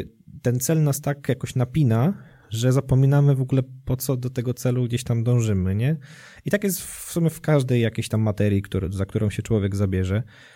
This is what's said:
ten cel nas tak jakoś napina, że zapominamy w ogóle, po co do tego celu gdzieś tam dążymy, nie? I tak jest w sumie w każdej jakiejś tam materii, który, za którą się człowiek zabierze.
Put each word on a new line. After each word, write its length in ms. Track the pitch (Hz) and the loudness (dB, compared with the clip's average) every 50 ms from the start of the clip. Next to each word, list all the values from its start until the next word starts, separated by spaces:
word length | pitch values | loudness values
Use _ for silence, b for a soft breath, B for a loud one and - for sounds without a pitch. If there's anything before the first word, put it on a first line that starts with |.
| - - - _ _ - - - | -2 -6 -10 _ _ -20 -14 -4
ten 180 | - 123 120 127 | -2 0 0 0
cel 220 | - - 160 160 | 0 2 2 4
nas 180 | 151 143 139 - | 4 2 0 0
tak 280 | - 151 139 143 - - | -2 -4 -4 -2 -2 -2
jakoś 260 | 123 - - - - | -2 -2 -4 -4 -2
napina, 600 | 127 123 127 - 160 147 113 110 113 127 190 202 B B B B B B B | -2 -2 0 2 2 4 4 4 4 2 2 0 B B B B B B B
że 220 | 107 113 123 127 | -4 -2 0 2
zapominamy 600 | 127 139 135 - 127 131 135 135 143 143 143 143 135 | 2 2 2 2 2 4 4 4 4 4 4 4 4
w 60 | 131 | 2
ogóle, 220 | 131 131 135 131 127 - - - - | 0 0 0 0 0 -2 -8 -10 -6
po 120 | - 127 | -6 -4
co 200 | 127 - - 131 | -4 -2 -2 -4
do 140 | 123 127 127 | -2 -4 -6
tego 240 | 131 123 117 123 123 | -6 -4 -4 -4 -4
celu 300 | - - 127 123 127 123 | -2 -2 -2 0 0 0
gdzieś 200 | 117 120 120 - | -2 -2 -4 -2
tam 200 | - 117 117 113 | -2 -2 0 2
dążymy, 500 | 120 123 120 113 107 101 92 90 95 95 | 2 2 2 2 2 2 0 0 0 0
nie? 220 | 107 120 143 160 139 B B B B B B B B B | 0 0 0 -2 -4 B B B B B B B B B
I 60 | - | -2
tak 140 | 208 202 208 | 0 0 0
jest 160 | 196 175 - | -2 -4 -6
w 300 | - - - - - - | -8 -12 -14 -14 -14 -8
sumie 180 | - 175 165 156 | -2 0 0 0
w 100 | 156 - | 0 -2
każdej 400 | - 160 156 143 131 127 123 120 | 0 2 2 2 2 2 2 2
jakiejś 280 | 113 110 - 123 - - | 2 0 -2 -4 -4 -2
tam 120 | - 107 | 0 0
materii, 420 | 110 107 98 - 104 104 101 98 | 0 0 0 2 2 2 2 0
który, 300 | 101 - - 95 98 95 | 0 -2 -4 -4 -4 -2
za 140 | 98 95 98 | -4 -4 -4
którą 240 | - - 107 107 101 | -2 -2 -2 -2 -2
się 120 | - - | -2 -4
człowiek 340 | - - 113 104 98 98 98 | -2 0 0 0 0 0 0
zabierze. 460 | 98 104 95 92 92 92 92 98 113 127 B B B B B B | 0 0 0 0 0 0 0 -2 -2 -4 B B B B B B